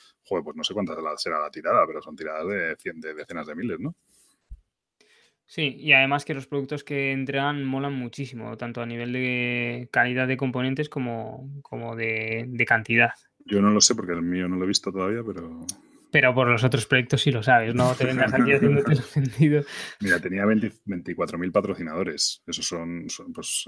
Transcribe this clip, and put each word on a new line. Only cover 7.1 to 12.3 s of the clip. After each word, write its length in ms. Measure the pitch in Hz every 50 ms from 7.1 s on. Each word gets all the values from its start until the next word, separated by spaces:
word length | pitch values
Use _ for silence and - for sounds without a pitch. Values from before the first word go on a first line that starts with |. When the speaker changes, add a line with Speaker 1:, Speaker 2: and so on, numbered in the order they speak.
| 135
Speaker 2:
entregan 520 | 135 135 131 131 139 139 143 147 143 139
molan 280 | 131 131 135 139 143 143
muchísimo, 640 | 131 123 117 - - 139 120 123 117 110 113 113
tanto 240 | 113 120 120 117 120 117
a 40 |
nivel 260 | 117 120 117 120 123 123
de 760 | 127 127 127 123 123 123 123 123 123 120 120 120 120 123 - -
calidad 340 | 127 120 123 123 127 127
de 100 | 127 135
componentes 520 | 127 139 131 120 123 127 131 135 139 151 147
como, 600 | - 143 127 120 117 113 110 113 117 127 135 139 143 143 -
como 320 | _ - 120 117 117 117
de, 520 | 113 113 110 110 110 110 110